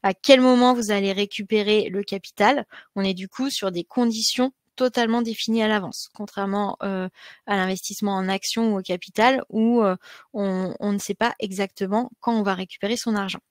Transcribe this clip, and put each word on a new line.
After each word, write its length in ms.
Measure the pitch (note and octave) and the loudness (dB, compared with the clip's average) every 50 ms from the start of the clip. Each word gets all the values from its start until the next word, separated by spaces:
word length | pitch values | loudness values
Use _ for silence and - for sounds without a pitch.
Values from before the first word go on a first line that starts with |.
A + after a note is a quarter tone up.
| - | 0
à 100 | G3 F#3 | 0 -2
quel 260 | _ - - C4+ B3+ | _ 8 8 8 8
moment 340 | B3+ B3+ B3+ B3 B3 B3 B3+ | 10 6 6 6 6 4 4
vous 180 | A#3+ A3+ G3+ | 2 0 0
allez 200 | G#3 G3+ G3 G3 | 0 0 0 0
récupérer 760 | F#3+ F#3+ G#3 G3+ - - G#3 - A3 G#3+ G3+ G#3 G#3+ G#3+ - - | 0 -2 -4 -4 -4 -10 -4 0 0 0 2 4 2 2 2 0
le 140 | F#3 G3+ G3+ | -4 -6 -6
capital. 640 | - G3+ G3 - - _ - G3+ A3 C#4 C#4+ - _ - - - _ _ | -6 -8 -8 -8 -12 _ 2 4 4 4 2 -2 _ -18 -20 -20 _ _
On 80 | G3 G3 | -2 -2
est 120 | F#3+ F#3+ | -2 -2
du 120 | F3+ F#3+ | -4 -8
coup 220 | F#3+ - - C4 C#4 | -12 -6 -4 -4 -4
sur 220 | C#4 - - G3 | -4 -4 -4 -4
des 120 | F3+ F3 E3+ | -4 -4 -8
conditions 680 | _ - B3+ A#3+ A#3 A3 A3 A3 - - - B3 C4+ _ _ _ _ _ | _ -2 0 0 2 0 0 -2 -2 0 0 0 0 _ _ _ _ _
totalement 480 | - C4 B3+ A3+ B3+ A#3 A3 A3+ A#3+ A#3+ | 0 0 0 2 0 0 2 2 0 0
définies 400 | A3+ A3 - - - A3 A3+ A3 | -2 -4 -6 -2 0 0 2 2
à 40 | |
l'avance, 420 | G#3+ G#3+ G#3 F#3 F3 - - - - _ | 2 0 0 -2 -4 -10 -12 -14 -14 _
contrairement, 640 | - G#3 G3+ - - G3 G3 G3 G3+ G#3 G3 - _ - | -12 -12 -10 -6 -6 -4 -2 -2 -2 -2 -4 -4 _ -6
euh, 260 | G3 G3 F#3 F#3 F#3 _ - - - - _ _ | -4 -4 -4 -4 -6 _ -14 -20 -20 -20 _ _
à 100 | - G3+ | -2 0
l'investissement 580 | G3 F#3 F#3 F#3+ F#3 - - G3+ - G#3+ G3+ G3 | 0 0 0 -2 -4 -6 -10 -8 -4 -4 -2 -2
en 140 | F#3+ F#3+ F#3 | -2 0 -2
actions 420 | F#3+ F#3+ - - - A3+ A3+ A3+ | -2 -2 -4 -4 -2 0 0 0
ou 80 | G#3 F#3+ | 0 -2
au 40 | F#3+ | -2
capital 600 | - F3+ F3 - - - - A3 B3+ C4+ C4 - _ | -4 -6 -6 -6 -8 0 4 4 4 4 2 -2 _
où, 320 | - A3 A3 A3+ A#3+ A#3+ | -2 0 2 4 4 4
euh, 160 | A3 G3 F#3 F#3 _ - - - - _ - | 2 2 0 -2 _ -20 -20 -20 -20 _ -8
on, 420 | A3 G3+ G3 F#3+ F#3 F#3+ F3+ - - | -4 -4 -2 -2 -2 -4 -4 -6 -4
on 140 | - G#3 G3+ | -4 -2 -2
ne 60 | G3+ | -2
sait 160 | - - G3 | -4 -6 -4
pas 180 | _ A3 A#3+ - _ | _ -2 -2 -2 _
exactement 720 | - G3 F#3+ F#3+ G3+ F#3+ _ - G3+ F#3+ G3+ A3 B3 B3 - _ | -8 -8 -4 -6 -6 -6 _ -8 -4 -2 0 -2 -2 -2 -8 _
quand 120 | - A#3+ A#3 | -4 -2 0
on 100 | A3 G3+ | 0 0
va 100 | G3+ F#3+ | 0 -2
récupérer 440 | E3+ F#3+ - - - - G3+ A#3 | -2 -6 -10 -10 -8 -4 -4 -4
son 180 | A#3+ - A#3 A3 | -4 -2 -2 -2
argent. 260 | G#3 G3 F#3 - - _ _ | -2 -2 -4 -8 -10 _ _